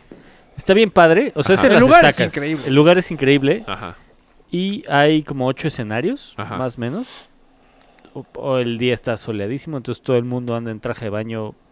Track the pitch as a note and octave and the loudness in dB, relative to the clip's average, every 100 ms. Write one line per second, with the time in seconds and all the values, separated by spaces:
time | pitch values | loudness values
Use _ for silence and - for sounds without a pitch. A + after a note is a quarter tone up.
0 | - - - _ _ - - F#3+ G#3+ F#3+ | -12 -20 -20 _ _ -4 2 4 4 6
1 | E3 E3+ C#4 D#3 C#3+ F#3+ C4 G3+ B3+ E4+ | 6 6 0 -2 0 4 4 6 6 8
2 | D3 - A#2 D3+ D3 D#3 C3 C3+ D#3 F3+ | 6 4 -2 -4 -6 -6 0 4 6 4
3 | F3 E3 C3+ C#3+ C#3 G3+ D#3 F#2+ F#2+ - | 0 -2 2 2 2 -2 -6 -10 -12 -16
4 | _ _ _ _ _ F3 F#3+ G#3 - C#3+ | _ _ _ _ _ -6 -6 -6 -2 2
5 | D3 D#3 D3+ C#3 B2+ C3+ D#3 - G#2+ A2 | 4 2 -2 -4 -4 -4 -6 -8 -6 -4
6 | E3+ C#4 - - G#2 A2 B2+ A#2+ A#2 F3+ | -4 -6 -10 -14 -10 -8 -8 -6 -8 -8
7 | B3+ - - _ _ _ _ _ _ _ | -12 -16 -20 _ _ _ _ _ _ _
8 | _ C#3 - - C3+ C3 A#2+ A#2 B2 A2+ | _ -20 -18 -10 -4 -2 -2 -2 -2 -2
9 | B2+ A2 - G#2+ G2+ C3+ - C3 A#2 A#2+ | -4 -8 -6 -8 -6 -8 -10 -10 -10 -8
10 | - B2 B2 B2 A#2+ A#2 A#2 A2 A#2+ A2+ | -2 -2 -2 -6 -6 -6 -8 -10 -10 -8
11 | A2 G#2 A2+ A2+ G#2+ - _ | -8 -8 -8 -8 -10 -14 _